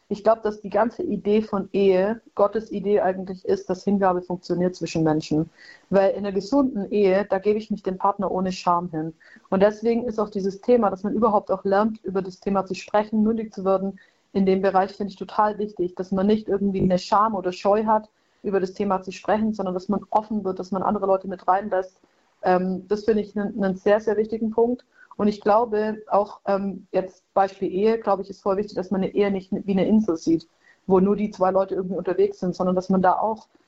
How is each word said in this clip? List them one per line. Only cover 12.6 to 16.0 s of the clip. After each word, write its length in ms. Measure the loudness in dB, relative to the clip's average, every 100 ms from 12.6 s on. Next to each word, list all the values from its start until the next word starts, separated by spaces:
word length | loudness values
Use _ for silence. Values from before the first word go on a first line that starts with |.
| -2
zu 80 |
sprechen, 500 | -6 -2 -2 0 2
mündig 280 | 2 0 -4
zu 120 | -4
werden, 340 | 0 0 -2 -8 _ _ _
in 140 | 0 2
dem 160 | 2
Bereich 300 | 2 2 0
finde 200 | -4 -8
ich 40 | -10
total 420 | -6 0 0 0
wichtig, 360 | -6 -4 -4
dass 160 | -6